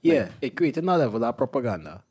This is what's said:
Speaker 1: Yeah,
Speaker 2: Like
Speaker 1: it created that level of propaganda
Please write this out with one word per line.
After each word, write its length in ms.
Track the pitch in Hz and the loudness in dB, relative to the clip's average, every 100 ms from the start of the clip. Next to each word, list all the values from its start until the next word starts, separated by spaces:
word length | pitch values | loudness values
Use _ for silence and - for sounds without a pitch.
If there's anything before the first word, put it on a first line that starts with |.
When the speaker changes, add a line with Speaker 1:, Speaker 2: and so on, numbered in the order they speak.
Speaker 1:
Yeah, 220 | 165 156 | 4 2
Speaker 2:
Like 80 | 95 - | 2 -4
Speaker 1:
it 140 | 131 - | -8 0
created 300 | 170 139 175 | 0 0 0
that 120 | 180 | 2
level 260 | 135 110 117 | 2 0 -2
of 120 | 120 | 0
propaganda 680 | 131 139 120 92 78 80 - | -2 0 -2 -4 -8 -16 -20